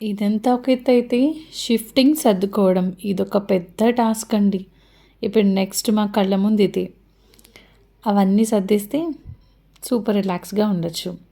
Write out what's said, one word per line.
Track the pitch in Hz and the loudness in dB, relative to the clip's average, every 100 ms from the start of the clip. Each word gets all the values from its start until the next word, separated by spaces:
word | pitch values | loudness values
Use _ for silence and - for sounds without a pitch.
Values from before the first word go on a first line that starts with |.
ఇదంతా | 220 202 208 214 247 | -8 -4 -2 0 0
ఒక | 247 247 | 0 2
ఎత్తు | 254 254 | 0 2
అయితే | 247 240 247 277 311 - | 2 2 2 0 -2 -10
షిఫ్టింగ్ | - - 226 226 - 262 | -10 -2 -2 0 2 2
సర్దుకోవడం | 302 233 190 196 208 190 185 185 180 | 4 2 2 0 0 2 2 0 -4
ఇదొక | 202 190 196 202 | -6 -4 -2 -2
పెద్ద | 202 190 175 - 226 | 0 -2 -2 -2 0
టాస్క్ | 240 226 220 - | 2 0 -2 -2
అండి. | 214 202 190 190 _ _ _ _ _ | 0 2 0 -6 _ _ _ _ _
ఇప్పుడు | 214 220 | -2 2
నెక్స్ట్ | 196 190 190 - - | 2 2 -2 -4 -2
మా | 214 208 | 0 0
కళ్ళ | 208 190 196 | 0 0 0
ముందు | 202 214 | 2 2
ఇది, | 190 185 185 - _ _ _ _ _ - _ _ _ _ | 2 0 -6 -10 _ _ _ _ _ -20 _ _ _ _
అవన్నీ | 226 202 190 202 | -2 2 4 4
సర్దేస్తే | 220 220 190 208 202 285 330 277 - - _ _ _ _ | 2 0 2 0 0 -4 -4 -8 -14 -20 _ _ _ _
సూపర్ | - 240 214 208 | -4 -4 0 -2
రిలాక్స్గా | 190 180 - 202 214 | -2 -4 -4 -2 0
ఉండొచ్చు. | 180 165 165 180 175 - | 0 -4 -6 -10 -12 -16